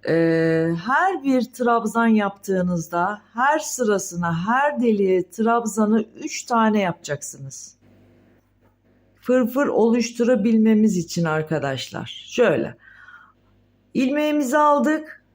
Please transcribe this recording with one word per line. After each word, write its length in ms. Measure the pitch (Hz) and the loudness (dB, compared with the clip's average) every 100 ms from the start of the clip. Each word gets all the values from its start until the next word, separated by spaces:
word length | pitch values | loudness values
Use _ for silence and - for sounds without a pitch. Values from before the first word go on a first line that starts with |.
| - | 0
e, 60 | 165 165 165 165 160 165 170 190 | 0 2 2 2 2 0 -2 -2
her 380 | 277 359 359 | 0 0 -2
bir 180 | 277 254 | 0 0
trabzan 680 | 233 - 240 233 214 233 233 | 0 -2 0 0 0 0 2
yaptığınızda 1120 | 220 202 202 - 190 180 175 160 175 180 208 _ | 2 0 -6 -4 -2 0 -2 -4 -2 -2 -4 _
her 260 | 226 262 311 | -2 0 0
sırasına, 880 | 302 - 233 196 190 175 170 165 190 | -2 -4 0 0 -2 -6 -4 -2 0
her 340 | 247 294 294 | 0 0 0
deliğe 480 | 240 208 196 185 180 | 0 2 2 2 -2
trabzanı 760 | - 226 233 226 220 214 226 - - | -2 0 0 -2 0 2 2 -2 -10
üç 280 | 294 - | -12 -12
tane 380 | - 240 220 214 | -2 2 2 2
yapacaksınız. 960 | 190 165 - 143 - - 135 - - _ _ _ _ _ _ _ _ _ _ _ _ _ _ _ | 0 -4 -8 -8 -8 -16 -16 -16 -20 _ _ _ _ _ _ _ _ _ _ _ _ _ _ _
Fırfır 460 | - 254 240 254 285 | 0 2 2 0 0
oluşturabilmemiz 1300 | - 226 240 233 - 233 247 208 220 220 220 220 180 | 2 2 2 0 -2 0 2 2 2 4 4 4 0
için 260 | 165 - | -4 -2
arkadaşlar. 1000 | 165 156 156 156 143 131 - - 123 - - | -2 -2 -2 -4 -2 -6 -8 -10 -12 -14 -10
Şöyle. 500 | - 226 143 - - - - - - - _ _ _ _ _ _ | 0 2 2 -2 -10 -20 -20 -20 -20 -20 _ _ _ _ _ _
İlmeğimizi 640 | - 262 294 302 294 262 302 | -2 0 0 0 0 0 2
aldık. 680 | 302 294 240 311 311 - _ | 4 4 2 0 -4 -20 _